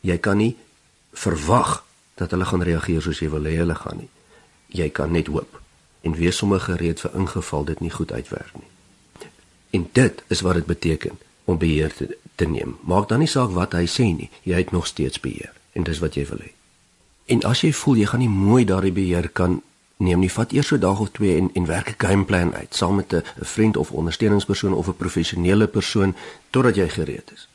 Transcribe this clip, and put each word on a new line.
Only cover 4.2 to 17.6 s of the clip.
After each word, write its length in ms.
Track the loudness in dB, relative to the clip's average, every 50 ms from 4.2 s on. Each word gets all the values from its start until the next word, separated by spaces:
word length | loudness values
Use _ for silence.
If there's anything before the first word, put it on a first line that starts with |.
| _ _ -20 -20 _ _ _ _ _
Jy 220 | _ -6 -4 -4 -2
kan 220 | -2 -4 -2 0
net 160 | 0 0 0
hoop 320 | 0 -4 -4 -6 -6 -20 -20 -20 _ _ _ _ _ _ _
en 140 | -4 -4 -2
wees 220 | 2 0 0 0
sommer 220 | 0 0 2 2 0
gereed 400 | 0 -2 -4 -2 -2 -2 -2 -4
vir 120 | -6 -6 -2
ingeval 480 | -2 -4 -2 -2 -6 -6 -4 -4 -4 -4
dit 160 | -4 -4 -6
nie 120 | -6 -8
goed 200 | -6 -6 -6 -6
uitwerk 420 | -6 -10 -8 -8 -12 -12 -12 -14 -18
nie. 160 | -20 -20 _ _ _ _ _ _ _ _ _ _ -20 -20 -20 _ _ _ _ _ _ _ _
En 180 | -2 -2 -2 2
dit 320 | 2 4 4 4 2 -4 -6
is 140 | _ -4 0
wat 120 | 0 2 2
dit 120 | 2 0
beteken 540 | -2 -4 -2 0 -2 -2 -2 -4 -8 -10 -10 -20 _ _ _ _
om 120 | -2 0
beheer 360 | 2 2 2 2 2 0 -2 -4
te, 240 | -8 -8 -10 -10 -16 _ -20 _
te 100 | -2 0
neem. 300 | 0 0 -4 -4 -6 -10 -10
Maak 260 | -2 2 2 2 2 2
dan 100 | 2 2
nie 80 | 2
saak 240 | 2 2 0 0 0
wat 220 | 0 0 -2 0 0
hy 120 | 0 0
sê 180 | 0 2 2 2
nie, 260 | 2 2 -2 -4 -12 -16 -10 _
jy 120 | 0 0
het 160 | 0 0 0
nog 160 | 0 -2 -2
steeds 320 | -4 -4 -2 -4 -4 -4 -6
beheer 340 | -8 -8 -8 -8 -14 -16 -18 -20 _ _ _
en 100 | -4 -2
dis 160 | -2 -2 -2
wat 160 | -4 -4 -2
jy 100 | -4 -4
wil 120 | -4 -8
hê. 140 | -12 -12 -18 _ _ _ _ _ _ _ _ _ _ _ _ _ _ _
En 180 | 0 0 2 2
as 180 | 2 0 2